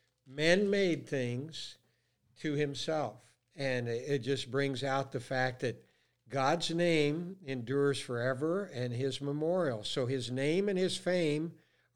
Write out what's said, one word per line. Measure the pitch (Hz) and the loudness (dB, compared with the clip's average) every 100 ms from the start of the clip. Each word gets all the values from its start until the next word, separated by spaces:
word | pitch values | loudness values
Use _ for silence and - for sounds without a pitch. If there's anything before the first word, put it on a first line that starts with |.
| _ _ 131 | _ _ -12
man-made | 139 160 185 202 202 190 151 120 | 0 4 6 6 4 4 2 0
things, | 139 120 120 156 - - - _ _ _ _ _ - | -2 0 -2 -6 -10 -12 -16 _ _ _ _ _ -8
to | 156 | -2
himself. | 143 143 131 - 156 120 110 - _ _ - | 0 0 -2 -2 -2 -2 -6 -20 _ _ -4
And | 135 123 120 | -2 0 0
it, | 117 139 | -2 0
it | 143 | 0
just | 120 131 127 | 0 -2 0
brings | 135 139 127 | 0 0 0
out | 135 135 131 | 0 0 -2
the | 127 | -6
fact | - 131 127 123 | -2 0 0 0
that | 123 104 - _ _ _ - | -4 -4 -12 _ _ _ -6
God's | 135 135 170 165 | 0 2 2 0
name | 170 175 160 147 156 175 190 | 0 4 4 2 0 -6 -10
endures | 143 131 123 139 143 131 | -8 -6 -2 2 2 0
forever | - 120 127 127 156 185 190 | -2 -2 0 0 0 -2 -4
and | 117 123 | -4 -4
his | 117 135 127 | -2 -2 -2
memorial. | 143 147 160 185 156 107 | -4 -2 0 2 0 -2
So | 101 147 123 | -4 -2 0
his | 135 117 | -2 -2
name | 127 143 175 202 | 0 2 2 2
and | 185 | 2
his | 185 185 | 0 0
fame | 180 180 156 147 165 - _ _ _ | 0 2 2 0 -2 -8 _ _ _